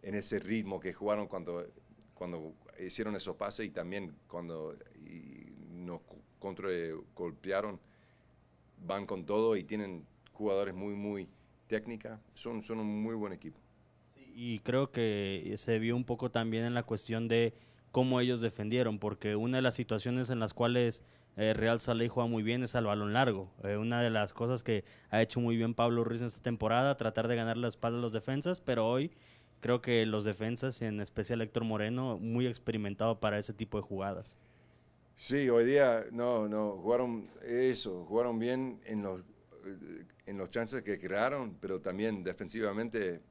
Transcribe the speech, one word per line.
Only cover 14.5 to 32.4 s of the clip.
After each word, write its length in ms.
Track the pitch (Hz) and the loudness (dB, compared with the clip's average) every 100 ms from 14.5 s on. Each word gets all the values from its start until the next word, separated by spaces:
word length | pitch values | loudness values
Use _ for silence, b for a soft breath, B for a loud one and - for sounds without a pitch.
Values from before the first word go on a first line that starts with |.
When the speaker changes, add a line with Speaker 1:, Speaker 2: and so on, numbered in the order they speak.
| 110 | -4
Speaker 2:
creo 320 | - 127 139 | 0 0 0
que 640 | 123 113 104 98 95 90 104 | 0 0 2 0 -4 -4 -4
se 220 | - 110 | 0 2
vio 160 | 113 120 | 2 0
un 100 | 123 | 0
poco 240 | 120 123 | -2 0
también 340 | 117 113 113 117 | 0 0 0 0
en 80 | |
la 100 | 120 | 0
cuestión 440 | 117 110 - 113 113 | -2 -4 -2 -2 4
de 260 | 117 117 B B B - | 4 4 B B B -2
cómo 280 | - 127 127 | 2 4 4
ellos 220 | 123 123 | 4 2
defendieron, 580 | 113 104 107 123 120 104 | 0 -2 0 2 2 2
porque 360 | 104 101 107 104 | -2 -2 -2 0
una 220 | 117 131 | 0 4
de 40 | |
las 140 | 131 117 | 2 2
situaciones 540 | 120 110 123 123 120 | -2 0 0 0 0
en 100 | 123 | 0
las 140 | 110 | -2
cuales, 500 | - 120 123 120 110 b b b - | 2 4 6 4 0 b b b 0
eh, 160 | 110 | 2
Real 260 | 107 110 117 | 4 4 2
Salt 200 | - 117 | 2 2
Lake 100 | 117 | 2
juega 180 | 127 117 | 2 2
muy 140 | 113 | 2
bien 220 | 107 120 | 2 0
es 120 | 123 123 | 2 2
al 100 | 110 | 2
balón 280 | 104 104 | 2 2
largo. 400 | 113 131 98 92 - | 4 4 2 -4 -8
Eh, 140 | 98 104 | -4 -2
una 240 | 113 120 | 0 2
de 80 | 120 | 2
las 240 | 113 104 | 2 0
cosas 300 | - 117 123 | 0 0 0
que 200 | 117 107 B B B | 0 0 B B B
ha 100 | 107 | 2
hecho 180 | 113 - | 4 2
muy 180 | 117 117 | 2 2
bien 180 | 113 113 | 2 4
Pablo 280 | 120 117 | 4 4
Ruiz 180 | 113 117 | 2 0
en 60 | 120 | -4
esta 140 | - | -4
temporada, 560 | - 117 110 117 139 139 | -4 0 4 4 4 2
tratar 300 | 110 110 113 | 0 0 0
de 80 | 120 | 2
ganar 220 | 113 113 | 0 0
la 100 | 120 | -2
espalda 320 | - 120 117 | -2 -2 0
a 20 | |
los 100 | 120 | -2
defensas, 500 | 110 117 135 175 180 | -2 -2 -2 0 -2
pero 260 | - 120 110 | 0 2 2
hoy 240 | 127 160 B B B B - | 2 0 B B B B -6
creo 200 | 117 120 | 0 2
que 240 | 120 117 110 | 4 4 4
los 180 | 107 | 2
defensas, 580 | 104 95 110 120 131 123 | 0 0 -2 -2 -4 -2
en 180 | 113 104 | -4 -2
especial 420 | 101 - 104 120 | -4 -4 -2 0
Héctor 220 | 113 - | 0 0
Moreno, 540 | 113 110 107 123 131 104 | 0 0 0 0 -2 -2
muy 280 | 113 117 | 0 2